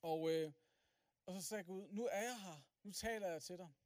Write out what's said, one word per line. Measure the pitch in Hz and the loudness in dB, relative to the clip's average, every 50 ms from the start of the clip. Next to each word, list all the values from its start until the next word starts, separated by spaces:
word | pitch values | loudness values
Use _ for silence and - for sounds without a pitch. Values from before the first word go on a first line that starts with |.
Og, | - 165 160 160 160 160 | 4 4 2 4 6 6
øh, | 160 160 160 156 147 _ _ _ _ _ _ _ _ _ _ _ _ _ _ | 6 4 4 2 -2 _ _ _ _ _ _ _ _ _ _ _ _ _ _
og | - 185 | -6 -4
så | 190 175 - | -4 -2 -2
sagde | 214 214 180 | -2 -4 -4
Gud, | 170 190 190 202 - | -2 -4 -4 -4 -4
"Nu | 196 202 233 | -2 0 0
er | 233 - 196 | 2 2 2
jeg | 214 240 254 233 | 2 0 -2 -4
her. | 196 185 160 147 135 _ _ _ _ | -6 -8 -10 -10 -14 _ _ _ _
Nu | 202 | -8
taler | 196 - - 220 226 220 202 185 | -6 -2 0 0 0 2 2 0
jeg | 170 156 | 0 0
til | - - 180 175 | -2 -6 -8 -8
dig." | 185 165 143 _ _ | -8 -12 -14 _ _